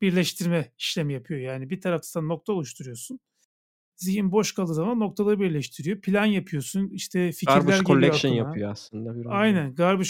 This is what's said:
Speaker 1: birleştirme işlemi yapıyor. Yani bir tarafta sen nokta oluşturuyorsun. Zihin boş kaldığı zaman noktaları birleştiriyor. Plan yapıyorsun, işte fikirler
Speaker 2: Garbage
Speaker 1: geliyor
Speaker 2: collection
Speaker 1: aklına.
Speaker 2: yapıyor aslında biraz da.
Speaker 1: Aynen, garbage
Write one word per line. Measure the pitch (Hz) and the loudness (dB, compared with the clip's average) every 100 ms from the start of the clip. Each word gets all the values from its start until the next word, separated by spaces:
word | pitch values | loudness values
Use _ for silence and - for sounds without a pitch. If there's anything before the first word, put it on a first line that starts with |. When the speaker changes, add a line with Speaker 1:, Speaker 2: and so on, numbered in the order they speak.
Speaker 1:
birleştirme | 196 180 165 - 170 170 147 - | 0 2 0 -2 -2 -2 -2 -6
işlemi | - - 147 | -6 -2 -2
yapıyor. | 135 - 147 | -4 -6 -8
Yani | 127 131 131 | -6 -8 -8
bir | 185 | -6
tarafta | 185 165 - | -2 -2 -4
sen | 175 156 | -6 -4
nokta | 160 - | -6 -4
oluşturuyorsun. | 196 135 - 131 120 - 254 _ _ _ _ _ _ _ _ | -4 -4 -10 -14 -14 -14 -16 _ _ _ _ _ _ _ _
Zihin | 180 202 190 | -4 0 2
boş | 202 202 | 2 0
kaldığı | - 180 | -2 -2
zaman | 156 185 240 | 0 0 0
noktaları | 202 - 208 208 | -2 0 0 2
birleştiriyor. | 190 151 123 - 143 208 | 2 0 -4 -8 -6 -4
Plan | 196 202 214 | 0 2 2
yapıyorsun, | 196 185 147 - 196 196 | 0 -2 -6 -4 -4 -4
işte | 190 - 180 180 | -6 -6 -2 -2
fikirler | - - 139 175 190 | -2 4 6 6 4
Speaker 2:
Garbage | |
Speaker 1:
geliyor | 185 175 170 151 | 6 6 6 4
Speaker 2:
collection | 139 | 2
Speaker 1:
aklına. | 120 113 107 | 0 0 -4
Speaker 2:
yapıyor | 104 | -6
aslında | 107 - 110 113 120 | -8 -12 -10 -8 -8
biraz | 120 202 220 | -4 2 4
da. | 190 | 2
Speaker 1:
Aynen, | 143 131 | 0 0
garbage | 175 190 190 | 2 2 0